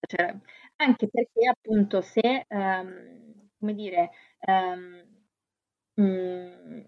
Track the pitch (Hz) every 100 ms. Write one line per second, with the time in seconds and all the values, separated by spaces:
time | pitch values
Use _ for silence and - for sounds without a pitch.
0 | - - 175 202 - - - - 285 240
1 | 214 233 240 - 247 - - 214 202 190
2 | - 226 233 262 - 208 190 185 185 185
3 | 175 170 - 208 202 _ 208 208 208 175
4 | 170 - _ _ - 190 185 180 180 175
5 | 170 _ _ _ _ _ _ _ _ -
6 | 196 185 185 180 180 180 170 156